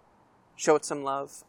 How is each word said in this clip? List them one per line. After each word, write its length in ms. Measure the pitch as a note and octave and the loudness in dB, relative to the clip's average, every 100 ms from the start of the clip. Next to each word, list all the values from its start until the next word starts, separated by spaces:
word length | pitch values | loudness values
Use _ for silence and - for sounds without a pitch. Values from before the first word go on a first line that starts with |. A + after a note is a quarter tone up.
| _ _ _ _ _ | _ _ _ _ _
show 220 | - - D3+ | -2 4 4
it 80 | |
some 180 | - D3+ | 2 -6
love 400 | C3+ C3+ C#3 - | -4 -4 -6 -12